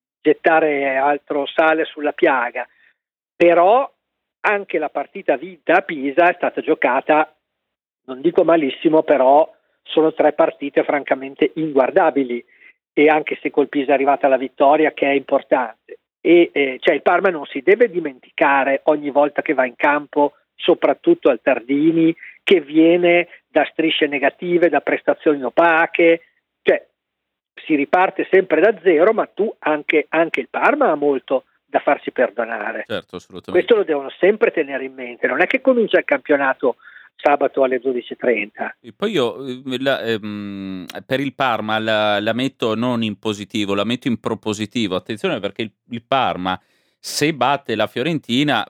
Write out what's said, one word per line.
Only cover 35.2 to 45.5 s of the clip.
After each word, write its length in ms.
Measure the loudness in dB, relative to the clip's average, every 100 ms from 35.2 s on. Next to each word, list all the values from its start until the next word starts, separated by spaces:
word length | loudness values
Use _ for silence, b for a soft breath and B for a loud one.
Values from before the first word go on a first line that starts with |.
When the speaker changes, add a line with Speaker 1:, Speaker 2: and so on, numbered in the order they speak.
| -4
Speaker 1:
non 140 | -2
è 60 | -2
che 140 | 0
comincia 380 | 0 2 2 0
il 60 |
campionato 720 | 0 -4 0 0 0 -2 -2 -4 B B B _
sabato 440 | 0 0 0 0
alle 160 | 0 0
dodici 320 | -4 -6 -8
e 40 | -6
trenta. 600 | -2 -2 -4 -10 -12 -14
Speaker 2:
E 120 | -20
poi 180 | -8 -4
io, 340 | -2 -2 -4
eh, 360 | -10 -10 -8 -4
la, 200 | -2 -2
ehm, 840 | -2 -4 -6 -10 -10 -10 -10 -10 -12 -14
per 140 | -6 -4
il 140 | -4
Parma 440 | -2 -2 -2 -2 -2
la, 420 | 0 0 0 0
la 120 | -2
metto 420 | -2 -4 -4 -4 -2
non 260 | -2 -2
in 160 | -4 -6
positivo, 560 | -6 -6 -6 -4 -2
la 100 | -2
metto 220 | -2 -4 -4
in 120 | -4
propositivo. 720 | -6 -6 -6 -6 -6 -4 -4
Attenzione, 460 | -4 -6 -8 -6 -6
perché 220 | -8